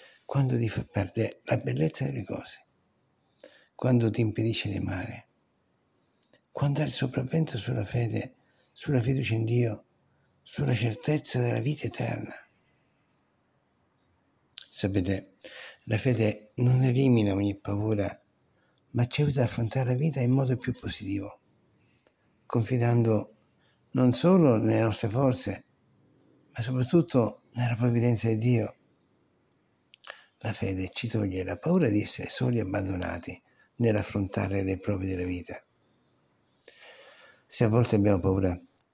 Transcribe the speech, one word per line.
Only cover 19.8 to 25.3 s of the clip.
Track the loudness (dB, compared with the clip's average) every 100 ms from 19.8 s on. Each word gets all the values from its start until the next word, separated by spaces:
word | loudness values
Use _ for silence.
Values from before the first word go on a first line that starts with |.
| 0
la | 0
vita | 0 0
in | 2
modo | 2 2 -2
più | -4
positivo, | -6 -6 -8 -6 -6 -6 -14 _ _ _ _ _ _ _ _ _ _ -4
confidando | -2 0 0 2 4 4 2 -2 _ _ _ _ _ _
non | 2 2
solo | 4 4 6 6 4
nelle | 2 2
nostre | 2 0 -2
forze, | 0 2